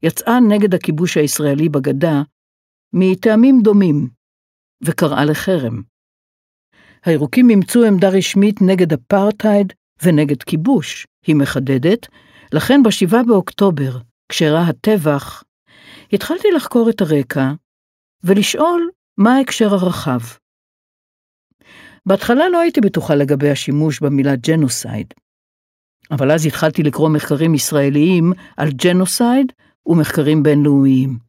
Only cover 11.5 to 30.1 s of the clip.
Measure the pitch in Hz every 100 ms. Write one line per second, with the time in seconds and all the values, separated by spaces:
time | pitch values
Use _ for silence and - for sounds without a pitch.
11.5 | 143 131 135 147 226 - _ _ _ _
12.5 | 156 - 277 233 196 185 226 240 214 180
13.5 | - 202 156 139 127 120 _ _ - 160
14.5 | 156 170 139 - 214 151 143 - - _
15.5 | _ _ _ - - _ 202 - 349 427
16.5 | 339 - 247 226 220 175 151 131 - 135
17.5 | 147 _ _ _ _ _ _ 175 196 202
18.5 | - 311 349 339 - _ - 208 262 262
19.5 | - 214 196 180 170 - 123 117 - _
20.5 | _ _ _ _ _ _ _ _ _ _
21.5 | _ _ - - - - 190 - 240 349
22.5 | 349 339 - 202 180 - 147 143 143 147
23.5 | 139 - 147 156 143 147 139 139 139 123
24.5 | 160 143 117 113 110 98 - _ _ _
25.5 | _ _ _ _ _ _ 143 135 160 156
26.5 | - 160 151 156 135 156 151 - 143 165
27.5 | 156 - 151 139 143 160 180 160 180 -
28.5 | - 151 135 175 180 185 - 240 254 262
29.5 | - _ _ - 170 151